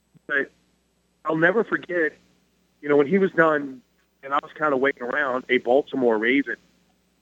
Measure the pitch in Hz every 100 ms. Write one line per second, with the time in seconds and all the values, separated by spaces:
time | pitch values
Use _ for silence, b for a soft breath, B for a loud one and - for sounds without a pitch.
0 | _ _ - 143 131 _ _ _ _ _
1 | _ _ - 160 165 202 202 160 - 175
2 | 156 - _ _ _ _ _ _ 147 147
3 | 143 190 190 165 165 151 143 131 _ _
4 | _ _ 139 143 156 - 151 135 135 -
5 | 123 139 143 127 123 123 117 127 - 139
6 | 123 110 113 135 127 110 _ _ _ _
7 | _ _